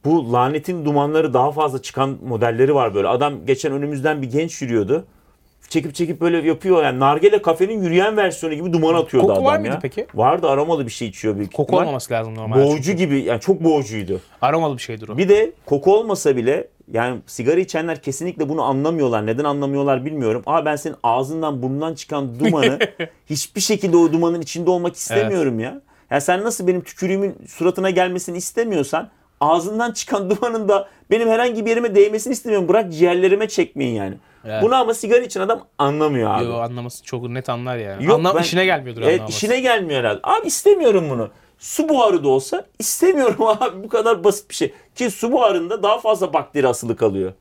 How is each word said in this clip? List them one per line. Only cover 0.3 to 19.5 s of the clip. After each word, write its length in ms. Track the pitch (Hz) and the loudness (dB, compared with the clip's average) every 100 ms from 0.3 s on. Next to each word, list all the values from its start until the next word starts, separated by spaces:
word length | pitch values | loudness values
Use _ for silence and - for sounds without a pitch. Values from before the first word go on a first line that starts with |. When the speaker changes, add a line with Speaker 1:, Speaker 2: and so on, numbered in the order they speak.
Speaker 1:
lanetin 520 | 123 127 151 147 180 147 | 0 2 -2 -4 -4 0
dumanları 480 | 147 143 156 156 | 0 2 2 2
daha 180 | 123 135 | 2 2
fazla 300 | 143 151 131 | 2 -2 -2
çıkan 360 | - - 135 135 - | -8 -4 -2 -4 -6
modelleri 480 | 117 117 117 135 143 | -2 0 4 4 4
var 200 | 117 101 | 2 0
böyle. 120 | 98 | 0
Adam 380 | 123 143 135 90 | 2 0 -2 -2
geçen 260 | 131 156 | 0 0
önümüzden 500 | 139 143 143 143 151 | -4 -4 -2 -2 -2
bir 100 | 131 | -2
genç 300 | 135 165 - | -2 -4 -6
yürüyordu. 440 | 131 117 98 151 - _ _ _ _ _ _ | -2 0 2 -2 -4 _ _ _ _ _ _
Çekip 260 | 160 151 143 | -4 -4 -6
çekip 260 | 170 170 | -4 0
böyle 260 | 170 170 156 | 0 2 0
yapıyor 360 | 160 190 180 | -2 2 4
yani. 160 | 143 127 | 4 2
Nargile 420 | 135 151 196 208 | 2 4 4 2
kafenin 420 | 185 165 190 220 | 2 0 0 0
yürüyen 340 | 180 170 202 214 | 0 2 2 0
versiyonu 380 | 190 151 160 151 | -2 -2 -6 -6
gibi 180 | 180 | -2
duman 200 | 165 160 | 0 2
atıyordu 340 | 170 165 131 107 | 2 2 2 4
Speaker 2:
Koku 60 | 98 | 4
Speaker 1:
adam 60 | - | 2
Speaker 2:
var 140 | - | 2
mıydı 140 | 107 | -2
Speaker 1:
ya. 60 | 143 | -4
Speaker 2:
peki? 260 | 135 - - | -6 -8 -8
Speaker 1:
Vardı, 360 | 104 123 170 165 | 0 2 2 0
aromalı 360 | 135 156 165 120 | 0 0 -2 -4
bir 60 | |
şey 160 | - 117 | -6 -10
içiyor 280 | 92 110 101 | -4 -4 -4
büyük 160 | 101 | -6
Speaker 2:
Koku 100 | - | -4
Speaker 1:
ihtimal. 180 | 143 180 | 0 2
Speaker 2:
olmaması 320 | 170 135 - | 0 -4 -4
lazım 220 | 120 113 110 | -6 -6 -8
normalde 280 | 110 120 | 0 4
Speaker 1:
Boğucu 200 | 139 151 | 4 2
Speaker 2:
çünkü. 140 | 139 180 | -2 0
Speaker 1:
gibi, 240 | 175 139 | 0 0
yani 200 | 95 113 | 0 -2
çok 220 | - 180 | 0 2
boğucuydu. 560 | 165 151 117 110 92 95 - - | 4 2 0 -8 -6 -8 -8 -2
Speaker 2:
Aromalı 360 | 127 160 160 127 | 0 0 -2 -4
bir 40 | |
şeydir 280 | - 113 107 | -10 -12 -8
o. 80 | 117 | -2
Speaker 1:
Bir 120 | 185 | 4
de 220 | 202 226 - - | 4 4 -4 -2
koku 300 | 143 165 202 | 0 4 4
olmasa 380 | 226 185 151 127 | 2 0 2 2
bile 300 | 117 156 - _ _ | 2 -2 -4 _ _
yani 280 | 113 120 120 - | -4 -4 -6 -12
sigara 320 | - 120 165 | -4 0 2
içenler 420 | 185 165 165 151 | 0 -4 -4 -6
kesinlikle 480 | - 135 170 175 143 | -6 -8 -8 -4 -4
bunu 140 | 156 | -2
anlamıyorlar. 640 | 127 135 147 165 135 113 107 | -2 0 0 0 0 0 -2
Neden 180 | 113 | -2
anlamıyorlar 640 | 147 | -2